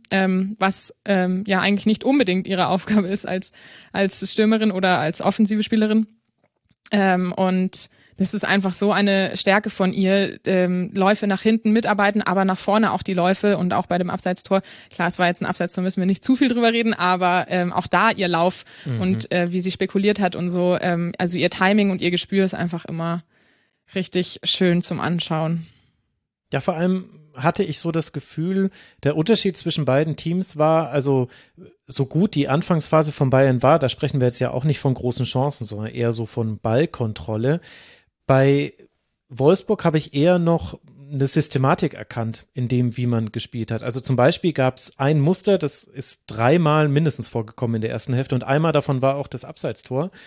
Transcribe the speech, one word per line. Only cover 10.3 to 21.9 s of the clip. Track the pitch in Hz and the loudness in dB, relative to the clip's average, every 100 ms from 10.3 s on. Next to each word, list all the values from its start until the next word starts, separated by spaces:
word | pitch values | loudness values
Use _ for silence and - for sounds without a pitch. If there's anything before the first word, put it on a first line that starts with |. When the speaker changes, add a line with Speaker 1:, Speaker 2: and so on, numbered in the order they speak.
| - - | -4 0
Speaker 1:
ähm, | 185 180 180 175 | 2 2 0 -2
Läufe | 196 190 214 202 | 0 2 2 0
nach | 185 | 0
hinten | 220 220 214 | 2 2 4
mitarbeiten, | 220 208 202 202 208 | 2 2 2 2 2
aber | - 185 190 | 0 0 0
nach | 185 | 0
vorne | - 214 196 | 2 2 2
auch | 190 | 0
die | - | -2
Läufe | 180 180 190 208 202 | 0 2 2 2 0
und | 180 | 0
auch | 185 - | -2 0
bei | 175 | -2
dem | 180 | -2
Abseitstor. | 185 185 180 - 196 - - - | -4 -4 -6 0 -2 -2 -20 -16
Klar, | - 175 | -4 -4
es | - | 0
war | 175 | 0
jetzt | 180 | 0
ein | 175 | -4
Abseitstor, | - 175 - | -4 -4 -4
müssen | 185 190 | -4 0
wir | 185 | 0
nicht | 190 | 0
zu | - 262 | 0 2
viel | 262 | 2
drüber | 240 233 | 4 2
reden, | 233 226 | 2 0
aber, | 196 180 180 180 180 - | 0 0 2 2 2 0
ähm, | 180 175 | -2 0
auch | - - | -2 0
da | 180 220 | 2 2
ihr | 196 175 | 0 0
Lauf | 170 180 - - - 151 | 2 0 -2 -16 -14 -6
Speaker 2:
Mhm. | 117 | -2
Speaker 1:
und, | 185 202 - | -2 -2 -2
äh, | 180 175 | -2 0
wie | 185 | -2
sie | 180 | -4
spekuliert | - 190 196 208 208 | -4 -2 0 0 0
hat | 185 - | -2 -2
und | 175 | -4
so, | 175 180 180 | 0 0 0
ähm, | 180 170 170 - | 0 -2 -4 -4
also | 175 175 | -4 0
ihr | 180 | -2
Timing | - 190 208 202 | 0 2 4 2